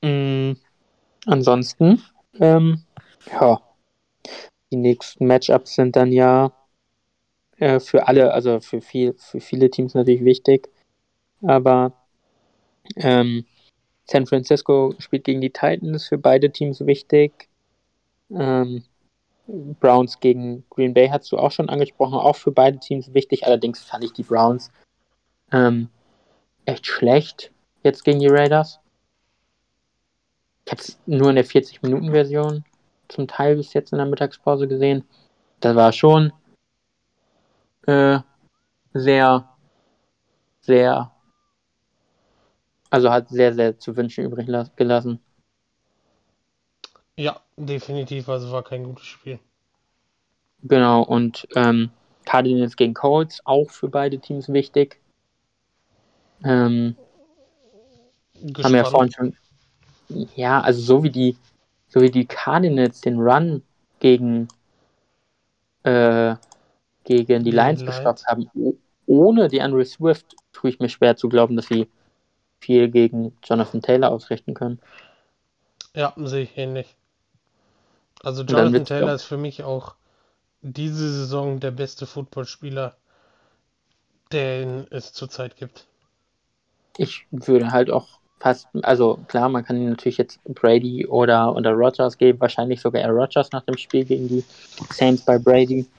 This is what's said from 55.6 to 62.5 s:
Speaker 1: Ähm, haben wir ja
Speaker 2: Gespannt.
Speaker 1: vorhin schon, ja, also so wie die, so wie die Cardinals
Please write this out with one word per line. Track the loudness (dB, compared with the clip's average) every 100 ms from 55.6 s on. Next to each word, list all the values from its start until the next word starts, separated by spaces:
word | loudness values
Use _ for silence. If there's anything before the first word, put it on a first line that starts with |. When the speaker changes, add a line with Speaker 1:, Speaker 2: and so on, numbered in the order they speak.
| _ _ _ _ _ _ _ _
Speaker 1:
Ähm, | 0 2 2 0 -2 -6 _ _ _ _ _ _ _ _ _ _ _ _ _ _ -18 -4
haben | 2
wir | 4
ja |
Speaker 2:
Gespannt. | 4
Speaker 1:
vorhin | 2 0
schon, | -2 -8 -10 _ _ _ _ _ _ _ -12 -12
ja, | -8 0 0
also | 2 -2
so | 2 2
wie | 2
die, | 0 -2 -2 _ _ _ _ _
so | 2
wie | 4
die | 2 -4
Cardinals | -6 -4